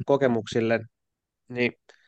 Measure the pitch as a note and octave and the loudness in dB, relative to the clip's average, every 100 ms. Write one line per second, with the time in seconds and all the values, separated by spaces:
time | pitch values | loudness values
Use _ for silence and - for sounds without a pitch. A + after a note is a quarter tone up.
0 | - C#3 C3+ A#2 G#2 B2 A2+ A2+ A2+ _ | 0 2 2 0 -2 -2 0 0 -4 _
1 | _ _ _ _ - B2 A#2+ - _ _ | _ _ _ _ -10 -2 -2 -4 _ _